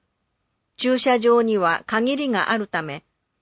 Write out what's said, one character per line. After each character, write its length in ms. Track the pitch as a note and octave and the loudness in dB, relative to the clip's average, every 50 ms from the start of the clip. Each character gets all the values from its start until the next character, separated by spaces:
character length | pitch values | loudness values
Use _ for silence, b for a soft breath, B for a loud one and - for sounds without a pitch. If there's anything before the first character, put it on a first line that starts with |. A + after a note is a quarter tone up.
| _ _ _ _ _ _ _ _ _ _ _ _ _ _ _ - | _ _ _ _ _ _ _ _ _ _ _ _ _ _ _ -4
駐 220 | - B3 B3+ B3+ | -2 0 0 2
車 200 | - C#4 B3 A#3+ | 2 2 2 2
場 220 | A3 A#3+ A#3 A#3+ | 4 4 4 4
に 160 | A#3 A3+ G#3+ G3+ | 4 2 0 0
は 260 | F3+ E3 E3 - - | 0 0 0 -2 -4
限 300 | - - A3 A3+ B3+ C#4+ | -4 -2 0 0 0 -2
り 140 | C#4 D4 C4+ | -2 -2 -2
が 200 | A#3+ G3 - - | -2 -2 0 0
あ 80 | A3 A3+ | -2 -2
る 100 | G#3 - | -4 -4
た 140 | - E3+ | -6 -6
め、 220 | D#3+ D3+ C#3 D3 - _ _ _ _ _ _ _ | -6 -8 -10 -14 -16 _ _ _ _ _ _ _